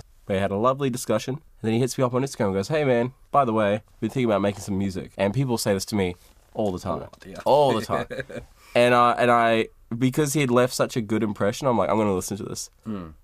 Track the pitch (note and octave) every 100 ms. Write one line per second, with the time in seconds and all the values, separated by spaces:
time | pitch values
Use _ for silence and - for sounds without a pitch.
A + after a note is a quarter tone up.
0 | - _ - F#2+ G2 G2+ B2 C3+ C#3 B2
1 | - A2 - C3+ - - A2 A2+ B2+ -
2 | B2+ B2 C3+ - G#2 F#2+ G2 D#3 C#3+ A#2+
3 | B2+ - - C#3+ B2+ A2 G2+ G#2+ - -
4 | A2 C3+ A#2+ G2 G2+ G2+ G2+ F#2+ G2 F2+
5 | - - G2 A2+ C3+ A2+ A2 G2 - G#2
6 | F2+ F2 - _ _ - G#2+ F2+ F#2 D#2+
7 | - - F#2 F2+ A2 C#3 C#3 A2 - D2+
8 | - A2+ - - - _ - A#2+ B2 A#2+
9 | A#2+ A2 A#2+ A#2+ A#2 A2+ - - - A#2
10 | C3 C#3+ D3 D3+ C3+ B2 B2+ - A2+ B2+
11 | G#2 A2 G#2+ G2+ G#2 - C#3 A2 D#2+ G#2
12 | G#2+ F#2 - G2+ - G2+ - _ A2 G2+
13 | E2 D#2